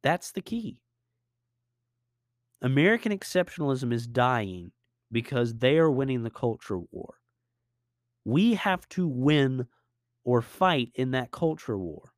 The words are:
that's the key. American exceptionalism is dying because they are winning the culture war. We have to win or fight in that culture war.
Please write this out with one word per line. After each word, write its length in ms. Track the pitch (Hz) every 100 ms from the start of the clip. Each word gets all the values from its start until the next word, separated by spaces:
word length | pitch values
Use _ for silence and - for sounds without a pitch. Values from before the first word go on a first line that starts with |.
that's 300 | 139 175 -
the 100 | -
key. 360 | - 233 214 - _ _ _ _ _ _ _ _ _ _ _ _ _ _ _ _ _ _
American 500 | 127 135 170 226 233
exceptionalism 800 | 202 - 180 175 - 147 131 127
is 160 | 120 117
dying 640 | 120 123 123 98 90 87 _ _ _ _
because 440 | 113 113 131 120
they 240 | 113 123 156
are 120 | 160
winning 320 | 131 135 127
the 80 | 117
culture 480 | - 120 110 - 95 85
war. 220 | - - - _ _ _ _ _ _ _ _ _ _ -
We 280 | 135 226
have 320 | 214 202 180 -
to 180 | - 175
win 580 | 127 135 151 135 131 123 _ _ _ _ _
or 180 | - 123
fight 480 | 113 - 185 156 117
in 180 | - 131
that 180 | 127 123
culture 480 | - 165 - - 104
war. 340 | 90 73 -